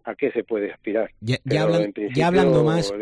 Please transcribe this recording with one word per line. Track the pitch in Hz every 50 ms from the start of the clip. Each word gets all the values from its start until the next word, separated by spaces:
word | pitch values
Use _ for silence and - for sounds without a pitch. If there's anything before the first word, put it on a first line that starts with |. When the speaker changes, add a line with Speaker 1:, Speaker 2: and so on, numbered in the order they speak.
| -
Speaker 1:
a | 117 107
qué | - 143 123
se | - 117 98
puede | - 113 104 101 90
aspirar. | - - - 113 101 113 104 - _ -
Speaker 2:
Ya, | 107 110 127
ya | - -
Speaker 1:
Pero | 131 - 151 156
Speaker 2:
hablan-, | 131 - - 104
Speaker 1:
en | 104 -
principio, | - 104 - 123 143
Speaker 2:
ya | 160 175
hablando | 180 202 - - - - 147
más, | 156 165 170 160 - 101
Speaker 1:
el | 104